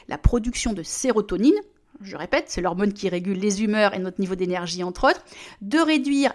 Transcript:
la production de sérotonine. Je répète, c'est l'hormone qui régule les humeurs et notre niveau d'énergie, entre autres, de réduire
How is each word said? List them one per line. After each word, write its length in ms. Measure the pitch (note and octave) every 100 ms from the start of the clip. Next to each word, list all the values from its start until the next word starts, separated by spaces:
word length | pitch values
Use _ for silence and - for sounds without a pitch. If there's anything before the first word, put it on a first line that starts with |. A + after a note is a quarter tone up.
| -
la 80 | D3
production 560 | - A#3+ A#3 - A#3+
de 100 | F#3+
sérotonine. 720 | D#3 - C4 G#3+ G#3 F3+ C4 G#4 - _ _ -
Je 140 | G3 D3
répète, 300 | F3 D4 D#4+
c'est 140 | -
l'hormone 320 | F3 F3+ G#3
qui 160 | G3+ F#3+
régule 300 | F3+ F3+ F#3
les 220 | G#3 G3
humeurs 320 | G#3+ G#3+ G3+
et 60 | G#3
notre 220 | F#3 F#3
niveau 140 | F#3 F#3
d'énergie, 500 | F3+ F3+ F3 F3+ F3+
entre 240 | F3+ C4+
autres, 120 | F4+ - - - -
de 200 | G3+ D4+
réduire 520 | D#4 D#4 C#4 C#4 C4+